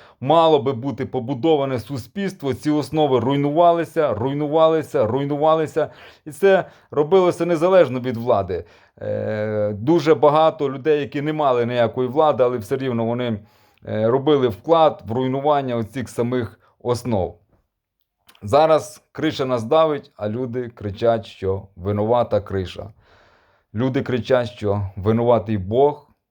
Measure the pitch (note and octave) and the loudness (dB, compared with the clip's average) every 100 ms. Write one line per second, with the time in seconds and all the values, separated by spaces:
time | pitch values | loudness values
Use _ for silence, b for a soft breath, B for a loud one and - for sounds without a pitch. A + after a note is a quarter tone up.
0 | B _ B2+ E3 E3 D3+ B2+ A#2+ C#3 B2 | B _ 0 4 6 4 2 -4 -6 -6
1 | B2+ C3 A#2 C3+ E3 D3+ C#3 B2+ - C#3 | -6 -6 -6 -2 2 2 0 -4 -6 -10
2 | - - G3 F#3+ C#3 B2 D3+ D3+ C#3+ D#3 | -10 -8 -8 -6 -6 -4 -2 -2 -2 0
3 | D3+ B2+ A2+ C#3 C#3+ D3+ E3+ E3+ D#3+ E3 | 2 2 2 0 0 2 4 2 0 -2
4 | D3+ G2+ B2+ C#3+ D3 D#3+ D#3+ D#3+ C#3+ D3 | -2 -2 -4 -4 -2 2 4 2 0 -2
5 | A2 B2+ C#3+ D3 D#3 D#3+ D#3 - D3 B | 0 -2 -4 -2 0 0 0 -4 -4 B
6 | B B - D3 G3 F#3+ B B B C3 | B B -20 0 2 4 B B B -2
7 | D3+ F#3+ F3+ E3+ E3+ E3+ F3 F#3+ C#3+ B2+ | 2 4 4 2 0 0 4 6 4 2
8 | B2 A2+ A#2+ G#2+ F#2+ F2 b b b _ | -4 -4 0 0 0 -6 b b b _
9 | G#2 G#2 G#2 G#2+ G#2+ G#2+ G#2 G#2 A#2 E3+ | -8 -6 -4 -4 -4 -2 -4 -2 0 2
10 | D3 D#3 D3+ D3+ D#3+ D#3 C#3+ C3+ C3 D3 | 2 4 4 4 2 0 -4 -4 -2 -2
11 | C#3 C#3+ D3 D#3 C#3+ B2 A#2 B2 A2+ B2+ | -2 -6 -4 -2 0 0 0 0 0 0
12 | B2+ C3+ D#3 A#2+ B2 B2 G#2 C3 C3 A#2 | -2 2 2 4 0 0 -4 -4 -2 -2
13 | A2+ A#2+ B2 G#2+ G2 b b b - G#2+ | -2 -2 -4 -6 -10 b b b -8 -2
14 | A2 C3 C3+ D3 B2 A2 - E3 D#3 D3 | 0 2 2 2 2 -2 0 4 4 2
15 | F#2+ A2+ C3 C3+ C#3+ D3 C3 A#2 A2 C3+ | -4 -4 -2 -2 0 0 -2 -4 -4 -8
16 | A2 - A#2+ B2+ A2+ - _ _ A#2+ A#2+ | -8 -4 -4 -4 -6 -12 _ _ -4 -4
17 | B2+ G#2+ E2+ - _ _ _ _ _ _ | -2 -2 -4 -8 _ _ _ _ _ _
18 | _ _ _ _ G#2 C3+ D#3+ D#3 - - | _ _ _ _ 0 4 4 2 0 -14
19 | _ - D#3 D3 C3 B2+ A2+ D#3 D#3+ D3 | _ -6 -4 -2 -2 -4 0 2 2 -2
20 | - - G#2 A2 B2+ B2 A#2+ A#2+ G#2 F#2+ | -8 -10 -8 -6 -6 -8 -10 -10 -10 -2
21 | A#2 A2+ G2+ - F#2+ F#2+ - - F2+ G#2 | 0 0 -4 -8 -4 -4 -8 -10 -4 -2
22 | G#2+ A#2+ A#2 G#2 F#2+ G2 F2+ F#2 - b | 0 0 0 -2 -4 -6 -6 -10 -16 b
23 | b b b b b b b G#2 C3 C3+ | b b b b b b b -4 -2 -2
24 | B2+ B2 G#2+ B2+ A#2 - G#2 G2+ G2 - | -2 -4 0 0 0 -4 -4 -2 -4 -4
25 | F#2 A2+ A#2+ A#2 G2+ G#2 F#2 A#2 C#3+ C#3+ | 0 2 4 2 2 -4 -2 2 2 0
26 | - _ _ | -10 _ _